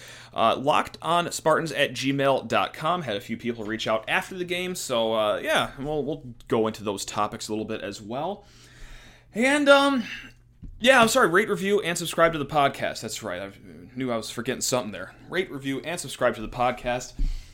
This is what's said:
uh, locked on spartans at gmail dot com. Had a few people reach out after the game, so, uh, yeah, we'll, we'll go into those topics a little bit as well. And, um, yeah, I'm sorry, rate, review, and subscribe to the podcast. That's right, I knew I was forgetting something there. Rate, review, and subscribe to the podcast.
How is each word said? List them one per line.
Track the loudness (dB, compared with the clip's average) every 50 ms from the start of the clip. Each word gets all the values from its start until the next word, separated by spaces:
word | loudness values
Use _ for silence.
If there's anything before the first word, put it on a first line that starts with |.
| -20 -20 -20 -20 -20 -8 -2
uh, | 2 4 4 4
locked | 4 2 2 2 2 2 0 -6 -8
on | -2 0 0 2 0 0
spartans | -4 -2 2 2 2 2 2 -2
at | 0 0 0 0
gmail | 0 -2 -2 -2 0 2 2 2 2 2 0 0
dot | 2 2 2 0 -2
com. | -4 -2 -2 -2 0
Had | -2 -4 -4
a | -4
few | -6 -6 -8
people | -6 -4 -6 -6 -4 -6
reach | -6 -6 -4 0
out | 0 0 0 0 0
after | -2 -2 -2 -4 -6
the | -8 -6
game, | -4 -4 -4 -4 -6 -6
so, | -6 -6 -2 0 0 2 2 2
uh, | 2 2 2 2
yeah, | 0 0 0 0 0 0 -2 -4 -8
we'll, | -6 -4 -4 -4
we'll | -2 -4 -6 -8 -10 -14 -16 -16 -4 -2
go | 0 2 2
into | 0 -2 -4
those | -6 -6 -6 -4 -6
topics | -6 -2 -2 -2 -2 -2 -8 -8
a | -6
little | -4 -4 -4
bit | -6 -6 -6
as | -8 -8 -10 -10
well. | -10 -8 -6 -4 -4 -6 -6 -8 -12 -20 -20 -20 -20 -20 -20 -18 -18 -18 -18 -20 -20 -20 -20 -20 _ -8
And, | -2 0 2 4 4 6 8 8
um, | 8 8 8 6 4 2 0 -4 -8 -12 -14 -16 -20 -20 -20 -20 _ -16 -16 -14 -8 2
yeah, | 4 6 8 8
I'm | 6
sorry, | 6 6 4 4 6
rate, | 6 4 2 2
review, | 0 -2 2 2 2 2
and | 2 0 -2
subscribe | -2 -4 -2 2 4 4 4
to | 4 0
the | -4
podcast. | 0 2 4 4 4 2 0 -4 -4 -4 -6
That's | -8 -8 -8 -8
right, | -8 -6 -6 -6
I | -8 -10 -12 -16 -20 -20 -18 -18 -18 -14 -8
knew | -6 -4 -2
I | -2
was | -4 -4 -6
forgetting | -8 -6 -4 -4 -4 -2
something | -2 0 0 0 0 -4
there. | -8 -10 -12 -12 -16 -18 -14 -4
Rate, | -4 -4 -2 -4
review, | -6 -8 -6 -4 -4 -4
and | -4 -6 -6 -6
subscribe | -8 -10 -2 0 2 2 2
to | 0
the | -4 -8
podcast. | -2 0 0 0 0 -2 -2 -2 -2 -2 -4 -8 -2 0 0 0 0 -4 -8 -14